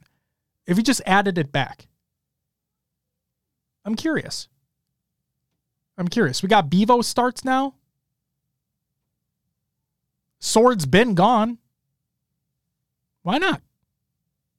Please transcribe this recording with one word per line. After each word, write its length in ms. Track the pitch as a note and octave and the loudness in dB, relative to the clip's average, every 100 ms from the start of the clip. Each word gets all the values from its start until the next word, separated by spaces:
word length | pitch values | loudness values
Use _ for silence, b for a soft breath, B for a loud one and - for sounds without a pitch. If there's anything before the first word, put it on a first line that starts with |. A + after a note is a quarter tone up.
| - _ _ _ _ _ - | -18 _ _ _ _ _ -4
If 120 | F3+ | -2
you 60 | |
just 180 | A#3 - - | 0 -2 0
added 320 | G3 G3+ F3 | 0 2 -2
it 140 | C#3 | -2
back. 360 | C#3+ C3 - - _ _ _ _ _ _ _ _ _ _ _ _ _ _ _ _ _ _ _ | -4 -6 -10 -20 _ _ _ _ _ _ _ _ _ _ _ _ _ _ _ _ _ _ _
I'm 120 | G3+ A3+ | -8 -6
curious. 520 | D#4+ B3 - - - _ _ _ _ _ _ _ _ _ _ _ _ _ _ - | -4 -4 -6 -12 -14 _ _ _ _ _ _ _ _ _ _ _ _ _ _ -8
I'm 100 | F3 | -4
curious. 340 | A#3 D#3 - | 0 -2 -2
We 60 | F#3+ | 0
got 220 | G#3+ C#3+ | 2 2
Bevo 320 | F3 A3 B3 | 2 4 2
starts 420 | A3 - B3 - | 0 -2 -2 -4
now. 320 | C4 C4 C#4 - _ _ _ _ _ _ _ _ _ _ _ _ _ _ _ _ _ _ _ _ _ _ _ _ _ _ | -4 -2 -4 -10 _ _ _ _ _ _ _ _ _ _ _ _ _ _ _ _ _ _ _ _ _ _ _ _ _ _
Sword's 460 | - A3 B3 A3+ C3+ | -2 2 4 2 2
been 300 | F3+ B3 F3 | 2 4 2
gone. 420 | G#3 A#3 A3+ A#3 _ _ _ _ _ _ _ _ _ _ _ _ _ _ _ _ | 2 2 0 -6 _ _ _ _ _ _ _ _ _ _ _ _ _ _ _ _
Why 160 | E3+ C4 | -4 -2
not? 220 | F#4+ - - _ _ _ _ _ _ _ _ | -2 -2 -10 _ _ _ _ _ _ _ _